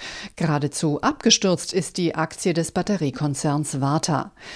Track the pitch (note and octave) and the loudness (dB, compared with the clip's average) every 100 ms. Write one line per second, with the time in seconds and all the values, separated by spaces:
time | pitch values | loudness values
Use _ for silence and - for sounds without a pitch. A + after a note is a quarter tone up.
0 | - - - - D#3+ D3 C#3+ - D#3+ C#3+ | -14 -12 -12 -2 0 2 0 0 0 2
1 | B3 D#4 A#3 - G3 F3 - F3+ - - | 0 2 4 4 4 2 0 -2 -2 0
2 | E3+ D#3+ D#3+ - F#3+ D#3+ E3 - - G3+ | -2 0 -2 -2 0 0 0 -2 0 0
3 | C#3 - D3 C3+ D#3 C#3+ D3 C#3 C3+ D#3 | 0 0 -2 0 0 0 0 0 2 2
4 | - C#3 - - - | 2 -2 -2 -10 -16